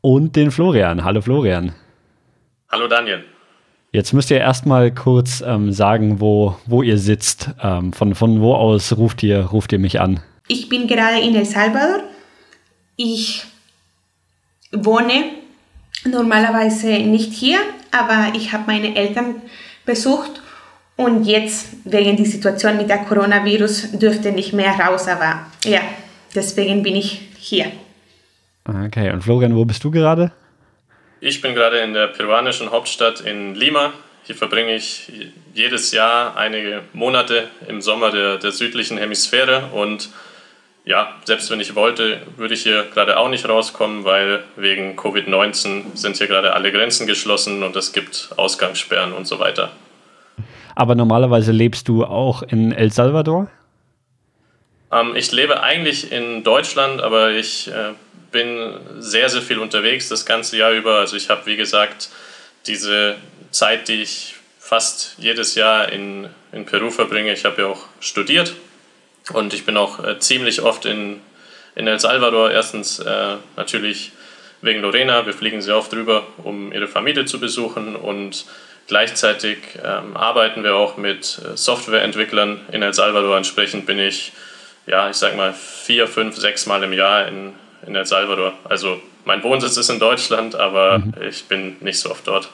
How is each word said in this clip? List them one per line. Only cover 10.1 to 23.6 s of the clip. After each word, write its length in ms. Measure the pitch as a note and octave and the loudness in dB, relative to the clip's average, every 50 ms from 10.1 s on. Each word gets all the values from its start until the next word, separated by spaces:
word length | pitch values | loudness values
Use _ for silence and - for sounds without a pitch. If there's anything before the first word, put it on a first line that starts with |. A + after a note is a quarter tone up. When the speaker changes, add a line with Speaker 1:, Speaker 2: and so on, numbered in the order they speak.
| F#2+ F2 - - _ _ _ _ | 2 0 -4 -10 _ _ _ _
Speaker 3:
Ich 200 | A#3+ B3+ A3 - | -4 -4 -2 -2
bin 200 | A#3+ B3 B3 A3+ | -2 -2 0 2
gerade 320 | B3 A3+ A3 A3+ A#3 A3+ | 2 2 4 2 2 2
in 160 | A3+ A#3 A3+ | 2 4 4
El 80 | G#3+ G3+ | 4 2
Salvador. 560 | G#3 - G3+ G#3 A3 A3 C4+ C#4 E4 F#4+ G4+ - - - - - _ _ _ _ _ - _ _ _ _ _ _ _ _ | 2 2 2 2 2 2 2 2 2 0 0 -4 -6 -16 -20 -20 _ _ _ _ _ -20 _ _ _ _ _ _ _ _
Ich 480 | - A#3+ A3+ A3+ A3 A3 - - - - - - _ _ _ _ _ _ _ _ _ _ _ _ _ _ _ _ _ _ _ _ _ _ _ - | -4 -4 -4 -2 -2 -4 -6 -6 -8 -10 -14 -20 _ _ _ _ _ _ _ _ _ _ _ _ _ _ _ _ _ _ _ _ _ _ _ -6
wohne 540 | G#3 G3+ A3 A3 A#3 A#3+ A#3+ F#4 F#4+ D#4 - - - - - - _ _ _ _ - - _ _ - - | -2 2 4 4 4 4 4 2 2 0 -2 -6 -14 -18 -20 -20 _ _ _ _ -20 -20 _ _ -6 -4
normalerweise 840 | B3+ B3+ B3 A#3 A3+ G#3+ G#3+ A3 A3+ A3 A3+ A3 A3 A3 - G#3+ A3 | -2 0 2 2 4 4 4 4 4 2 2 2 2 0 0 0 0
nicht 440 | G#3+ G#3+ G#3+ G#3+ G#3+ A3 A3 - - | 0 2 4 4 4 4 2 0 -6
hier, 260 | - B3+ C4 E4 F#4+ G#4 - - - - - | -2 0 2 2 2 0 -2 -6 -12 -10 -2
aber 420 | - B3 A#3+ A3+ A3 A3 G#3+ G#3 A3 | 0 0 2 2 2 2 2 0 -2
ich 160 | A3+ A3 - G#3+ | -4 -6 -4 -6
habe 120 | G#3+ G#3+ | -4 -2
meine 280 | G#3+ G#3+ G#3+ G#3 G#3 G#3+ | -2 -2 -2 -2 -2 0
Eltern 420 | G#3 G3+ G3+ G#3 A#3+ A#3+ A#3+ A#3 A#3 - - - - - - - - _ | 0 0 0 0 -2 -4 -4 -6 -8 -12 -18 -20 -20 -20 -20 -20 -10 _
besucht 580 | - A#3+ A3 - C4 C#4 D4+ - - - - - - - - - - - _ _ _ _ | -4 -2 0 2 2 0 0 0 -8 -12 -16 -18 -20 -20 -20 -20 -20 -20 _ _ _ _
und 300 | - B3+ A#3+ A#3 A3 A3 | 0 2 2 4 4 4
jetzt 460 | G#3 G#3 G#3+ A3 G#3+ - - - - - - - | 4 2 2 2 -2 -6 -8 -10 -12 -18 -16 -8
wegen 320 | F#3+ G#3+ G#3 G3+ G3+ G3+ | 0 2 4 4 4 4
der 100 | G#3+ G#3 | 4 2
Situation 500 | G3+ - - - G3+ G3 - - G#3+ G#3+ | 2 0 0 0 0 0 2 0 2 2
mit 120 | G#3 G#3 G#3 | 2 0 0
der 100 | G3+ G#3 | 0 0
Coronavirus 1000 | - - G#3+ G#3 G3 G3+ G3+ G3+ G3+ G#3 G#3 G#3+ | 0 0 2 2 4 4 4 2 4 2 2 2